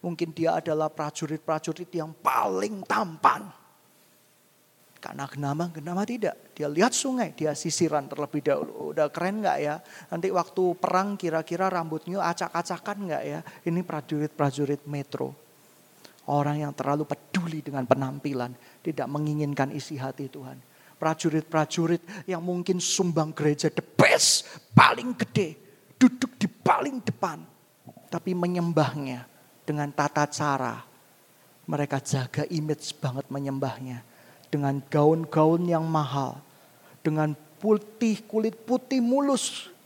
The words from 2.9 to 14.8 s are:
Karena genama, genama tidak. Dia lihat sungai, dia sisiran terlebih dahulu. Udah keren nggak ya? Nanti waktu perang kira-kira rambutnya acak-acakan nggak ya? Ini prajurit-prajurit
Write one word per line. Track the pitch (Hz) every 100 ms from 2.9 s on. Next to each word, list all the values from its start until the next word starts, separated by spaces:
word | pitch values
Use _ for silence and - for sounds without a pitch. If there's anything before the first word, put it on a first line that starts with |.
| - 196 160 - - 202 - - _ _ _ _ _ _ _ _ _ _ _ _ -
Karena | - 139
genama, | 139 139 143 147 175
genama | 160 151 180
tidak. | 208 240 196 - -
Dia | - 147
lihat | 147 233
sungai, | - 269 254 180
dia | - 156 143
sisiran | 165 - 160 147
terlebih | 139 - 143 151
dahulu. | 143 143 151 - 151
Udah | 151 147
keren | - 180 208
nggak | 196 143
ya? | 147 156 - - -
Nanti | 175 190
waktu | 185 165 - 185 175
perang | - 180 202 202
kira-kira | 175 160 160 170 190
rambutnya | 180 165 156 - 190
acak-acakan | 170 170 170 220 233 175 - 202 190
nggak | 147
ya? | 147 151 - -
Ini | 170 170
prajurit-prajurit | 175 151 - 151 151 - 143 135 139 143